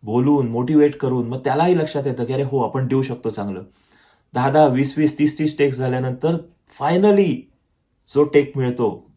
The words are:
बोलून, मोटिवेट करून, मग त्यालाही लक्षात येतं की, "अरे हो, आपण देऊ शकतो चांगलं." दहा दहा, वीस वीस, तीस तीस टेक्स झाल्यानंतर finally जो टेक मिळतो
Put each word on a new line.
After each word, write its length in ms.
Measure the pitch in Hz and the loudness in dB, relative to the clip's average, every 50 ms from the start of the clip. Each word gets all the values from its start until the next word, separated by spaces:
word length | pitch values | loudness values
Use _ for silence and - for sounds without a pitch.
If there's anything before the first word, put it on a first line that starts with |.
| - | -8
बोलून, 440 | 104 110 123 127 143 147 143 131 113 | -2 0 0 2 2 2 2 0 -2
मोटिवेट 500 | 113 117 123 123 156 151 147 147 147 - | -2 -4 -2 2 4 4 4 4 2 -2
करून, 300 | - 131 127 123 120 117 | -4 -4 -2 -2 -4 -4
मग 100 | 123 131 | -6 -6
त्यालाही 400 | 127 139 131 147 165 180 180 165 | -4 -4 0 0 2 2 2 0
लक्षात 260 | 151 151 - 147 135 | 0 -2 -4 -4 -4
येतं 180 | 135 127 123 123 | -4 -4 -4 -4
की, 100 | 113 131 | -4 -2
"अरे 100 | 131 139 | -4 -4
हो, 200 | 127 127 135 120 | -2 -2 -2 -2
आपण 240 | - - 135 131 123 | -2 -2 -4 -2 0
देऊ 140 | 131 135 | 0 -2
शकतो 280 | 131 131 117 117 - 117 | -2 -2 -6 -6 -8 -8
चांगलं." 340 | 107 - 101 101 95 90 92 - _ _ _ _ _ _ _ _ _ _ _ _ - | -6 -6 -8 -8 -8 -10 -12 -16 _ _ _ _ _ _ _ _ _ _ _ _ -4
दहा 160 | 123 127 135 | -2 -2 2
दहा, 160 | 135 156 156 | 4 4 4
वीस 320 | 143 123 127 139 135 - 156 | 4 4 2 0 -2 0 0
वीस, 220 | 156 147 - - | 0 0 2 2
तीस 200 | 151 151 - - | 0 0 0 -2
तीस 180 | 151 156 - - | -4 -4 0 0
टेक्स 200 | 143 139 127 123 | 0 0 0 -2
झाल्यानंतर 560 | 135 131 123 127 127 131 123 - - 160 170 170 - - _ _ _ _ - - | -2 -2 -2 -2 -4 -4 -6 -2 -2 -2 -2 -2 -6 -12 _ _ _ _ -14 -6
finally 540 | 143 147 170 180 196 208 202 196 196 170 131 - - _ _ _ _ _ _ _ _ _ _ _ _ - - | -2 0 2 4 4 4 4 4 4 2 0 -4 -8 _ _ _ _ _ _ _ _ _ _ _ _ -4 0
जो 80 | 139 147 | 0 0
टेक 340 | 143 - 147 143 135 - 139 | 4 4 2 2 2 -2 -4
मिळतो 540 | 127 123 123 123 120 104 90 87 - _ _ | -2 -2 -2 -2 -2 -2 -2 -6 -16 _ _